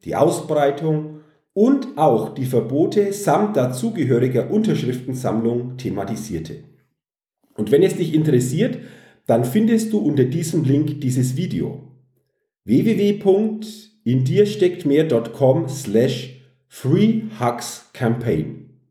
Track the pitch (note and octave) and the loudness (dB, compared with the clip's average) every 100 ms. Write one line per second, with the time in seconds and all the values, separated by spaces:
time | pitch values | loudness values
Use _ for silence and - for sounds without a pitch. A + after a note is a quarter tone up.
0 | - F#2 D3+ - - D3 C#3+ C#3 D#3+ D#3 | -4 2 2 2 -2 0 2 0 -2 -2
1 | D3+ - - _ _ - A3+ C#4 - - | -4 -12 -20 _ _ 2 4 4 0 0
2 | D3+ A2+ - - B2 B2 A#2 C3+ E3+ G#3 | 2 2 0 -6 -2 0 0 0 0 2
3 | G3+ - - D3+ G#3 C#3 B2 - A3+ G#3+ | 0 -2 0 2 2 0 -2 -2 -6 -2
4 | B2+ A#2+ C3 B2+ - G3+ G#3+ D#3 A#2+ B2+ | 0 2 2 0 0 0 0 0 -2 -6
5 | - B2 G#2+ G#2+ A2+ A#2+ B2 B2+ G#2+ F#2+ | -6 -6 -4 -2 0 -2 -6 -8 -8 -6
6 | G2 A2+ - E2+ D#2+ E2 - _ _ _ | -6 -8 -8 -8 -8 -14 -18 _ _ _
7 | _ _ _ _ _ - G#2 C#3 F#3 - | _ _ _ _ _ -8 2 4 4 2
8 | E3 D#3 D#3 B2+ A#2 D3+ B3 - - - | 0 0 2 2 0 0 -2 -2 -14 -20
9 | - _ - A2+ B2+ G#3 A3+ A3+ - G#3 | -20 _ 0 0 2 2 2 2 0 -2
10 | D#3+ C3 B2+ D#3 E3 E3+ B2+ C#3+ D3+ - | 0 0 0 0 -2 -2 2 2 0 -2
11 | C3+ B2+ B2 C3 F3+ F2+ - - - _ | -2 0 0 -2 -4 -4 -6 -8 -18 _
12 | _ _ _ _ _ _ - A#2 G3+ G3 | _ _ _ _ _ _ 0 2 4 2
13 | G3+ G3+ G3 F#3+ A3 - - - - _ | 2 2 2 2 2 -4 -10 -16 -20 _
14 | - B2+ B2+ F3+ G#3 G#3 F3+ F3 C#3+ C#3+ | -2 0 2 2 2 4 0 0 0 2
15 | D#3+ A#2+ A2+ - C3+ - - - - G#2 | 2 0 -2 0 2 2 0 -6 -2 2
16 | C3 - - - _ _ _ - C3 E3 | 2 -2 -10 -16 _ _ _ -8 0 2
17 | G#3+ A3+ - - A#2+ A#2+ - - _ - | 4 2 -4 -4 -4 -4 -10 -14 _ -4
18 | A#2+ B2 A#2+ D#2+ - - - _ _ | -2 0 0 -2 -2 -8 -18 _ _